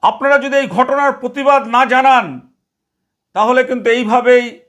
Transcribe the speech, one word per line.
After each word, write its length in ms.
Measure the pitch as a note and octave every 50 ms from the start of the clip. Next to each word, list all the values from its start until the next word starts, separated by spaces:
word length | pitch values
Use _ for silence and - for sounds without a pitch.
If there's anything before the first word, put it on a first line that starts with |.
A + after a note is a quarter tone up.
| -
আপনারা 360 | G3 A3 - - C#4 C#4+ C#4+
যদি 180 | A#3+ C#4 C4
এই 100 | C#4 C#4
ঘটনার 460 | G#3 - F#3+ B3+ B3 C4+ C#4 C#4+ C#4+ B3+
প্রতিবাদ 560 | C4+ - B3 B3 C#4 C#4 C#4 C#4+ C#4 - A3+
না 160 | A#3 A#3+ C4
জানান, 560 | B3 A#3+ B3+ C4 C4+ C4 B3 G#3+ E3 C3+ B2 - _ _ _ _ _ _ _ _ _ _ _ _ _ _ _ _ _ _
তাহলে 320 | - G#3+ A3+ B3 B3+ B3+
কিন্তু 260 | B3+ C4 B3 G3+ A3+
এইভাবেই 720 | A3+ B3 B3 G#3+ A3+ B3 A#3 B3 B3 B3 A#3+ A#3+ A3+ - _